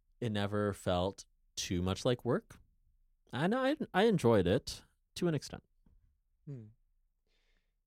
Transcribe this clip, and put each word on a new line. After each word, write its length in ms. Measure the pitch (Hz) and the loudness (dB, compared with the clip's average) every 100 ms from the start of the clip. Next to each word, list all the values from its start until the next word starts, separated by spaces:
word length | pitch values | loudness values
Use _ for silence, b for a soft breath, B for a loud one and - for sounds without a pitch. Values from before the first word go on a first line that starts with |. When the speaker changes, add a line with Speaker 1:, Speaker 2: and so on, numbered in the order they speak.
| _ - | _ -8
Speaker 1:
it 120 | 120 | -4
never 400 | 104 101 104 104 | -2 -2 0 -2
felt 520 | 98 - 90 92 - - _ _ - | -2 0 0 0 -4 -16 _ _ -10
too 260 | - 90 | -4 -2
much 220 | 90 95 | 0 0
like 200 | 131 123 | 0 -2
work. 340 | 120 170 - - _ _ _ _ _ _ _ | 0 -4 -4 -20 _ _ _ _ _ _ _
I 140 | 117 170 | -2 0
know 120 | 254 | 0
I, 160 | 262 302 - | 0 -2 -2
I 120 | - | 2
enjoyed 420 | 226 185 117 110 87 | 4 4 4 4 4
it 360 | 110 - - - _ _ - | 2 0 -14 -16 _ _ -4
to 120 | 175 | -2
an 60 | |
extent. 280 | 147 - - - _ _ _ _ _ _ _ - | -2 -4 -16 -18 _ _ _ _ _ _ _ -18
Speaker 2:
Hmm. 200 | 131 107 110 _ _ _ _ _ _ _ _ _ _ | -16 -16 -20 _ _ _ _ _ _ _ _ _ _